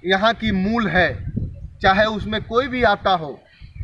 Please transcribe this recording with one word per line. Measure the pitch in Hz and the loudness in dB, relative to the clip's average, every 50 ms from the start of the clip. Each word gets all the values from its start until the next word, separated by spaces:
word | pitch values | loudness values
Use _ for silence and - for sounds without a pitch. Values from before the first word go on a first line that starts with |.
| - | -2
यहाँ | 180 190 190 214 233 233 | 0 0 2 2 2 0
की | - 220 220 | 0 -2 -2
मूल | 190 190 190 208 226 240 220 | 0 0 0 0 0 0 0
है, | 175 156 185 170 143 127 - - - - - - - - - - - - - | 0 2 2 2 2 0 -4 -8 -6 -6 -6 -6 -8 -10 -12 -14 -16 -6 0
चाहे | - 185 190 202 214 | 2 4 4 4 4
उसमें | 220 220 196 185 202 214 208 - | 2 2 -4 -4 -4 -4 -6 -4
कोई | - 226 240 277 | -2 0 0 0
भी | 262 247 247 240 | 0 0 2 2
आता | 214 202 - - 196 | 2 2 2 2 0
हो, | 190 170 156 139 120 - - _ _ - - - - - | 0 0 -2 -6 -12 -14 -16 _ _ -20 -20 -16 -8 -2